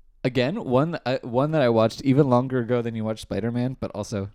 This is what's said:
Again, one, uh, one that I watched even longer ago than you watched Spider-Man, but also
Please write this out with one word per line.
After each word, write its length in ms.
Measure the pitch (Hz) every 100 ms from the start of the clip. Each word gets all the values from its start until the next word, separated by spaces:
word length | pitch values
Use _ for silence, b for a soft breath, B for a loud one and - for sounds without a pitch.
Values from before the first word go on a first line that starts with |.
| _ _
Again, 380 | 135 127 123 214
one, 340 | - 127 160 165 -
uh, 120 | 131
one 300 | 127 117 151
that 100 | 156
I 60 | 123
watched 340 | 113 113 -
even 260 | 135 135 143
longer 300 | 123 131 127
ago 240 | 113 123
than 120 | 117
you 100 | 113
watched 180 | 110 110
Spider-Man, 540 | - 101 113 120 123 127
but 100 | -
also 380 | - 104 104 98